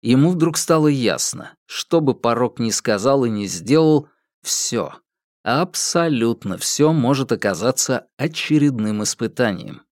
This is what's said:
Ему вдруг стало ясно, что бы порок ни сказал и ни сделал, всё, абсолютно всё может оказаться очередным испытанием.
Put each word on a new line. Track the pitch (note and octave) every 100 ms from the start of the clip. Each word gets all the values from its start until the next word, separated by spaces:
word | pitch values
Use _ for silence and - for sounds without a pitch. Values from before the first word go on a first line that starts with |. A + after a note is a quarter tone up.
Ему | A2+ B2+ D#3
вдруг | F3+ E3 D#3
стало | - D#3+ D3+
ясно, | C#3 A2 D2+ - - - _ _
что | - - E3+
бы | D3
порок | A#2 A#2 A#2 B2 -
ни | A#2
сказал | - - G#2 A#2 C#3
и | A#2+
ни | G#2+ G2
сделал, | F2+ G#2 D3+ D#3+ D3+ D3 _ _ _
всё, | - - - A#2 D#2 - _ _ _ _
абсолютно | G2+ C3 F3 - - F3 E3 C3 A#2 A2+ G2+ F2+
всё | - - D3+
может | D#3+ A#2+ C#3 C3+
оказаться | A2 G#2 E2+ A2+ - - C3 _ _
очередным | D3 D#3 - D3+ D3 B2 G#2+ G#2+
испытанием. | G#2 - A2+ - A#2+ F2+ - - _